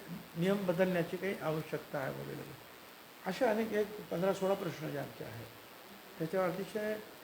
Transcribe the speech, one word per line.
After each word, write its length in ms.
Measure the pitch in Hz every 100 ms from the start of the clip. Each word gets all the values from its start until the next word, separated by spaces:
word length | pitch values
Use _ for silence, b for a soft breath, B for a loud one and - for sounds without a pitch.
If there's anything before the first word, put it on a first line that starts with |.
| - 170 - 165
नियम 300 | 180 202 185
बदलण्याची 500 | 170 185 175 165 185
काही 220 | 185 220
आवश्यकता 600 | 160 156 156 147 - 151
आहे 240 | 135 139
वगैरे, 200 | 139 143 - 135 - - - - - - 185
असे 180 | 185 254
अनेक 280 | 214 220
एक 360 | 208 208 - 170
पंधरा 260 | 175 190 190
सोळा 200 | 190 196
प्रश्न 360 | 175 139 151
जे 80 | 143
आमचे 260 | 127 - 135
आहेत, 220 | 113 113 - - - - - - -
त्याच्यावर 320 | 160 190 185
अतिशय 440 | 175 185 214 214 214 - -